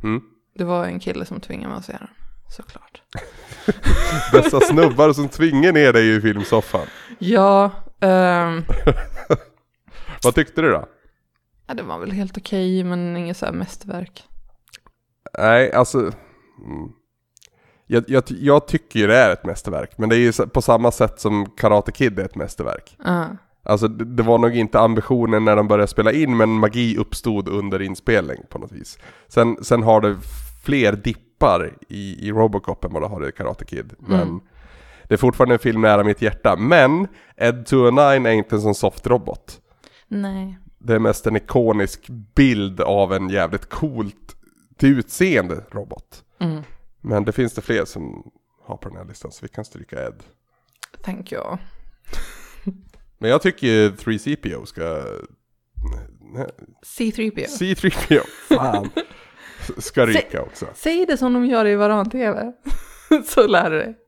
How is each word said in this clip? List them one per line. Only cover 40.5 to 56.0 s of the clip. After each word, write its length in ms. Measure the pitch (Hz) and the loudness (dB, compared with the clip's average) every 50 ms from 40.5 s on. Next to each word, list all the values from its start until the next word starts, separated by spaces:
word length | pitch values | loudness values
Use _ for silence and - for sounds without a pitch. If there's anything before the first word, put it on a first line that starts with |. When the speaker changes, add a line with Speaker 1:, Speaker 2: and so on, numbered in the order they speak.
| 185 185 - - - _ | -14 -16 -20 -20 -20 _
Speaker 1:
Det 140 | - 117 113 | -4 -2 0
är 40 | 110 | 2
mest 280 | 113 107 107 - - | 2 0 0 0 -2
en 80 | 113 107 | -2 -2
ikonisk 720 | 104 - - - 131 120 110 107 104 98 95 - - _ - 123 113 101 _ _ | -2 -4 0 0 0 2 2 2 0 0 -4 -6 -14 _ -18 -18 -18 -18 _ _
bild 460 | - 139 135 120 104 101 98 95 92 | 4 4 4 4 0 -2 -4 -4 -4
av 320 | 92 - 98 101 98 90 95 | -2 0 2 2 2 0 0
en 160 | 95 98 92 | -4 -2 -2
jävligt 400 | 95 98 87 82 90 98 - - | -2 -2 -2 -2 -2 -6 -8 -10
coolt 640 | - - 156 156 131 113 104 101 - _ - - - - - _ _ _ _ _ _ | -8 -6 -6 -6 -4 -6 -8 -8 -10 _ -20 -20 -20 -20 -20 _ _ _ _ _ _
till 200 | _ - 135 139 127 | _ 4 4 4 4
utseende 640 | 113 - - - 180 190 165 117 90 90 82 - - - | 0 -6 -2 -2 0 2 2 0 0 -2 -6 -10 -10 -12
robot. 520 | - 107 101 - - - - _ - - _ _ _ _ | -12 -12 -12 -12 -16 -20 -20 _ -20 -20 _ _ _ _
Speaker 2:
Mm. 240 | 175 165 156 156 151 - - - - - - _ | -8 -8 -8 -8 -12 -18 -20 -20 -20 -20 -20 _
Speaker 1:
Men 240 | - 110 110 104 101 | -8 -4 -4 -2 -2
det 60 | 113 | -2
finns 220 | 107 - 127 113 - | -2 -2 -2 -2 -4
det 80 | - | -10
fler 240 | - - 120 110 - | -6 -4 -2 -2 -2
som 460 | - - 101 80 62 50 - - - _ _ _ _ _ _ _ | -4 -8 -14 -14 -14 -14 -16 -20 -20 _ _ _ _ _ _ _
har 120 | - - | -16 -16
på 120 | - - - | -14 -14 -18
den 80 | - | -18
här 80 | 87 92 | -18 -20
listan, 260 | 101 104 - - - | -20 -20 -20 -20 -20
så 80 | - - | -20 -18
vi 60 | - - | -20 -18
kan 160 | _ - 107 | _ -16 -16
stryka 420 | - _ - - _ - 64 65 | -16 _ -20 -20 _ -14 -12 -12
Ed. 160 | 60 52 50 - _ _ _ _ _ _ _ _ _ _ _ - _ _ - - | -12 -14 -16 -20 _ _ _ _ _ _ _ _ _ _ _ -20 _ _ -16 -14
Speaker 2:
Tänker 320 | - 190 - 185 - - | -12 -12 -12 -14 -14 -14
jag. 220 | - - - - 180 - - - - - - - _ _ - - - - - - - - - - - - | -12 -10 -10 -12 -12 -14 -16 -18 -20 -20 -20 -20 _ _ -8 -8 -8 -8 -8 -12 -20 -20 -20 -20 -14 -12
<laughs> 120 | 196 - - - _ _ - - _ _ _ 107 | -12 -12 -12 -20 _ _ -20 -20 _ _ _ -2
Speaker 1:
Men 80 | 110 | 0
jag 100 | 127 156 | 0 2
tycker 260 | - 190 - - - | 0 -2 -2 0 -2
ju 240 | 123 110 110 107 104 | 2 4 4 4 2
three 280 | 95 - - - 110 101 | 0 -2 -6 -6 -6 -4
C 160 | - 143 147 | -4 -8 -8
P 200 | 147 - 104 82 | -6 -8 -10 -10
O 100 | 65 55 | -10 -14
ska, 380 | - - - 82 82 80 73 67 53 50 50 - - _ _ _ _ _ _ _ _ _ - - 58 58 53 | -16 -12 -10 -8 -6 -6 -8 -8 -10 -12 -14 -16 -20 _ _ _ _ _ _ _ _ _ -10 -8 -8 -8 -10